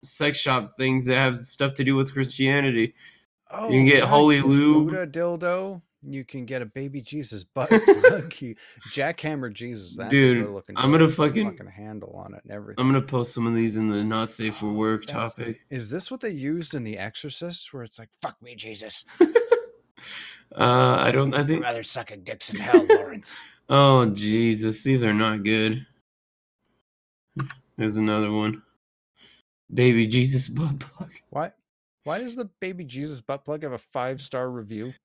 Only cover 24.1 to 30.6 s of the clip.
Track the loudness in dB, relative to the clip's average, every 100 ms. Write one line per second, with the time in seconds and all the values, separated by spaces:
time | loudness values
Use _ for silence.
24.1 | 2 0 2 2 2 0 -2 0 2 2
25.1 | 2 0 0 0 0 0 -2 -8 _ _
26.1 | _ _ _ _ _ -20 _ _ _ _
27.1 | _ _ -10 -10 -10 _ -4 -4 0 0
28.1 | 0 0 0 -2 -4 _ _ _ _ _
29.1 | _ -20 _ _ _ _ 2 4 4 2
30.1 | 2 2 0 -2 -4